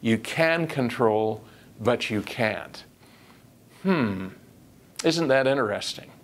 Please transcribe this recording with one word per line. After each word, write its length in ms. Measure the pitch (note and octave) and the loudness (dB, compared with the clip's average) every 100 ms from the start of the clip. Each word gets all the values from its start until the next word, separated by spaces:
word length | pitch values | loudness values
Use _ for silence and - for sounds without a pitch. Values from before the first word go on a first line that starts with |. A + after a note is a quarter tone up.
you 160 | A2 A2+ | 2 0
can 500 | A2+ - D#3+ E3 D#3+ | 0 0 2 2 -2
control, 760 | - B2 - A#2 G#2+ A2 A2 - - - - | -2 -2 2 2 2 0 -4 -12 -20 -20 -4
but 300 | A2+ A#2+ - | 0 0 0
you 120 | G#2+ | -4
can't. 640 | F#2+ - A2+ F#2 - - - _ - - - - - - - - | -4 -2 -2 -2 -10 -16 -20 _ -20 -20 -20 -20 -20 -20 -20 -6
Hmm, 460 | F#3+ F3 A#2 F#2+ F#2 - - - - - - - | 0 2 0 -2 -8 -12 -20 -20 -20 -20 -20 -2
isn't 240 | D#3+ E3 D#3 | 0 2 4
that 200 | C3+ C3 | 4 4
interesting? 640 | C#3 A2 G2+ - - - - | 2 0 -2 -6 -10 -14 -20